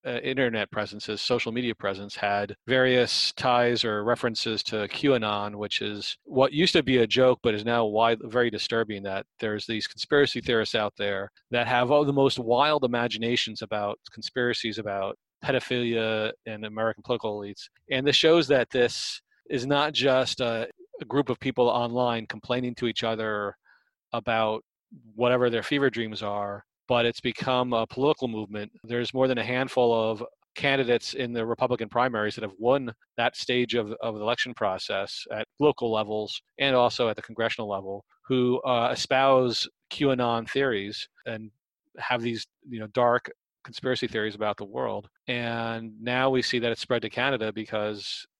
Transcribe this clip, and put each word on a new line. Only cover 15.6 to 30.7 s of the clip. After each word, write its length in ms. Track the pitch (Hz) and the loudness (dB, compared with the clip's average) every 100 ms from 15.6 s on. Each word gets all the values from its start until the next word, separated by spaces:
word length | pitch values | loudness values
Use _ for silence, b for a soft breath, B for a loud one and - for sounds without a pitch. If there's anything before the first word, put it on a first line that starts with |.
| - 123 120 113 110 110 107 - 113 | 0 -2 0 0 0 -2 -2 -6 -12
and 180 | 107 | -10
American 400 | 107 107 113 107 | -10 -2 -2 -2
political 360 | - 120 110 104 | -4 -4 -4 -6
elites. 280 | 101 101 - _ _ | -8 -12 -18 _ _
And 160 | 135 | 0
this 120 | 139 135 | 2 4
shows 320 | 165 170 135 | 6 6 6
that 220 | 139 117 | 4 4
this 520 | 131 120 - - - _ _ - | 2 2 0 -8 -10 _ _ -6
is 160 | 135 131 | -4 0
not 260 | 143 151 | 0 2
just 480 | 143 135 131 127 - | 2 4 4 2 -2
a, 260 | 120 113 120 - - 440 | -2 -2 -6 -10 -20 -16
a 40 | |
group 240 | 120 135 135 | -2 0 0
of 100 | 120 | -2
people 300 | 135 127 120 | -2 2 4
online 580 | 117 120 120 123 117 110 | 4 0 0 0 0 -6
complaining 480 | 110 - 127 123 | -12 -4 -2 -2
to 140 | 120 120 | -2 -4
each 160 | 107 | -2
other 520 | 113 110 110 104 101 - b b b b _ | -4 -2 -2 -2 -4 -8 b b b b _
about 520 | 117 110 113 110 107 _ _ _ 160 113 | -6 0 0 0 -2 _ _ _ -20 -18
whatever 340 | 107 123 123 123 | 0 2 4 2
their 140 | 117 | 0
fever 280 | 104 143 135 | 0 2 2
dreams 340 | 120 110 104 | 0 -6 -6
are, 400 | 104 104 101 101 _ _ _ | -6 -4 -6 -8 _ _ _
but 180 | 123 117 | 2 2
it's 140 | - | 0
become 520 | 127 - - 127 127 | -4 -4 0 0 2
a 140 | 117 113 | 0 -2
political 420 | - 139 156 127 | 0 2 2 -2
movement. 420 | 110 101 104 104 _ | -4 -6 -8 -10 _
There's 300 | 110 120 120 | -6 -4 -2
more 140 | 131 131 | 2 2
than 100 | 123 | 2
a 60 | |
handful 500 | 110 123 131 - 120 | 0 -2 0 4 4
of 280 | 113 110 107 117 _ _ - | 4 2 -2 -8 _ _ -2
candidates 580 | 143 | 2